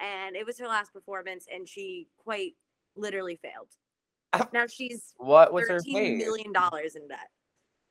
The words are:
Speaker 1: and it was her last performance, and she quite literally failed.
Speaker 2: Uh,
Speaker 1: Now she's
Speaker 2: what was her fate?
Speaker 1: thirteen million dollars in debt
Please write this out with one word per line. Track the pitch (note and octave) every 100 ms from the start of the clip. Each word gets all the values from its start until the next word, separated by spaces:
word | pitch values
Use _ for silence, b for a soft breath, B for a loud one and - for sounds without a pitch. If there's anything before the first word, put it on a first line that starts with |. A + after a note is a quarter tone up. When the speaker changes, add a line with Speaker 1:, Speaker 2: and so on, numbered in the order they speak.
Speaker 1:
and | G3+ G3 F#3+
it | F#3 A3
was | A#3+
her | B3
last | A3 G#3
performance, | G3 G3 F#3+ F3+ F#3 -
and | F3 F3+
she | G3+ G3 F3+ D#3+ _
quite | A3 G#3+ F#3 - _ _ _ -
literally | G#3 G3 F#3 E3+
failed. | - A2+ A2 _ _ _ _ _ -
Speaker 2:
Uh, | F3+ A#3+
Speaker 1:
Now | A#3+ A#3
she's | - B3+ A#3 - -
Speaker 2:
what | B2+ D3+ E3
was | F3 A3+
her | F3+
fate? | F3
Speaker 1:
thirteen | G#3 G3+ A3+
million | A3 A3 G#3+
dollars | G3 F3+ D#3+ D#3 D#3
in | D3
debt | C3 - _ _ _ _ _ _